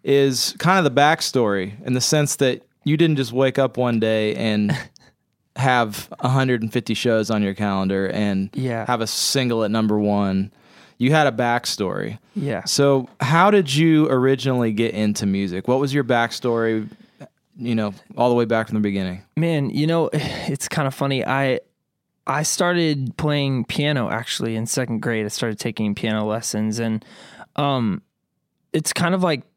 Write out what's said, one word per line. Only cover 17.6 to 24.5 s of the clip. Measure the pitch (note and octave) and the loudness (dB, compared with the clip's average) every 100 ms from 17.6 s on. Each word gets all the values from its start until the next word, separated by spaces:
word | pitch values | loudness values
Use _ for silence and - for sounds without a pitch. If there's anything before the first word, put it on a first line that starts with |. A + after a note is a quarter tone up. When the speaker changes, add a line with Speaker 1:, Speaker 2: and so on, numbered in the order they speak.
| A#2+ | -4
Speaker 1:
know, | A2+ G#2 F#2+ _ - | -2 -2 -8 _ 0
all | B2 | 2
the | A#2+ | 4
way | |
back | A2+ A2+ A2 | 2 0 0
from | G#2+ | -2
the | |
beginning? | G#2 G2 F#2 F#2 - - | 0 -2 -4 -8 -8 -2
Speaker 2:
Man, | E3 D#3 C#3 | 0 0 -2
you | - D3+ | 0 0
know, | E3 D#3 | 2 0
<sighs> | |
it's | D3 C#3+ - - C#3+ - | -2 -4 -6 -6 -6 -4
kinda | - C#3 | -2 -4
funny. | - C#3 C3+ - | -2 -2 -2 0
I, | C3+ C3+ C3 _ _ _ _ _ _ - | 0 0 -2 _ _ _ _ _ _ -4
I | C#3 | -2
started | D#3 - F3 F3 D#3+ C#3+ B2+ - | -2 0 2 2 2 0 -4 -4
playing | D3+ D3 C#3 C3 - | -2 0 0 -2 -2
piano | - D3 C#3+ A2 | -2 0 0 -2
actually | A2+ A#2+ - A#2+ | -4 -4 -6 -4